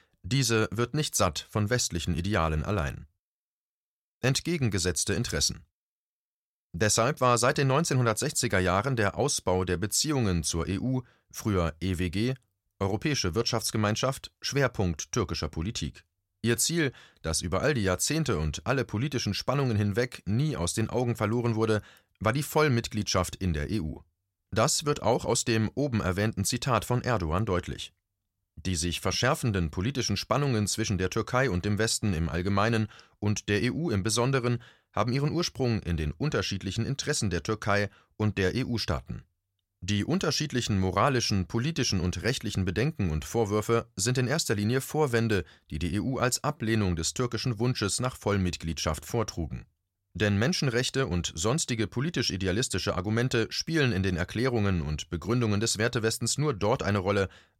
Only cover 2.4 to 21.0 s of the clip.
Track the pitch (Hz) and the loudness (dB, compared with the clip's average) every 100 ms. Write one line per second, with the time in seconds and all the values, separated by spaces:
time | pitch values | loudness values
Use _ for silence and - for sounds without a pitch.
2.4 | 80 78 - 101 71 - - _ _ _ | 2 0 0 -2 -2 -6 -14 _ _ _
3.4 | _ _ _ _ _ _ _ _ 123 135 | _ _ _ _ _ _ _ _ 0 0
4.4 | 160 170 120 95 87 87 - 98 120 76 | 0 0 0 0 0 0 -2 -2 -2 -2
5.4 | - - - _ _ _ _ _ _ _ | -2 -4 -14 _ _ _ _ _ _ _
6.4 | _ _ _ 85 107 113 120 147 127 120 | _ _ _ 0 2 4 2 2 2 4
7.4 | 123 151 135 135 170 131 120 107 143 - | 4 2 2 2 2 2 2 0 -2 -2
8.4 | 120 98 92 95 127 120 101 - 135 - | 0 2 4 2 2 0 0 0 0 0
9.4 | - 92 92 85 101 - 147 143 107 85 | 0 0 2 0 -2 -2 0 0 2 2
10.4 | 78 82 82 98 123 131 - _ _ - | 0 -2 -2 -2 0 -2 -4 _ _ -6
11.4 | 113 95 82 - 92 87 90 92 120 131 | 0 2 2 0 -2 0 -2 0 -2 -4
12.4 | _ _ _ - 98 107 156 139 92 90 | _ _ _ -4 -2 -2 -2 -2 0 -2
13.4 | 117 117 - 110 104 107 131 - - _ | 0 -2 -2 0 0 0 -2 -4 -10 _
14.4 | - 135 127 - 92 80 - 123 92 - | -4 0 0 0 -2 -2 -4 -2 -2 -4
15.4 | 73 - 87 - 73 - - _ _ _ | -6 -4 -6 -4 -8 -10 -20 _ _ _
16.4 | 113 117 - 170 143 - - _ 80 80 | -2 0 0 0 -2 -4 -18 _ -4 -2
17.4 | 90 107 127 139 95 90 - 151 139 80 | -2 0 2 2 2 2 0 0 0 0
18.4 | 78 - 120 135 - 104 147 123 107 95 | -2 -2 -2 -2 0 -2 -2 -2 -2 -2
19.4 | - 139 131 107 104 98 127 - - 110 | 0 0 2 2 2 0 -2 -4 -2 0
20.4 | 156 - 87 - 110 120 | 0 0 -2 -2 -2 0